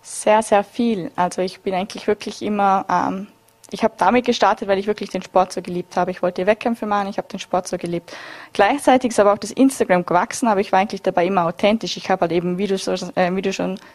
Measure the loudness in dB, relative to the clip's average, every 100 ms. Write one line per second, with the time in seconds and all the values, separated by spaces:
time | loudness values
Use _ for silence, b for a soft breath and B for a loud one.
0 | -14 -4 2 2 4 2 2 -2 -2 -2
1 | -4 -4 -4 -2 -6 -6 -6 -4 -6 -6
2 | -4 -4 -4 -8 -4 0 2 2 2 0
3 | 0 -4 -10 _ _ _ -14 -2 -2 2
4 | 2 2 0 2 2 2 0 -2 0 -4
5 | -4 -8 0 0 2 -2 -6 -8 -4 -2
6 | -2 -2 -4 -2 0 0 0 -4 -2 -2
7 | -2 -6 -10 -12 -4 -4 -4 -8 -4 -6
8 | -8 B B B B 2 4 4 4 4
9 | 4 4 4 4 -2 2 2 2 0 2
10 | 2 0 0 -2 2 2 2 2 2 -2
11 | -2 0 2 2 0 2 2 2 -2 -8
12 | -2 0 2 0 0 -2 -2 -2 -2 -4
13 | -4 0 0 0 -2 -2 -4 -6 B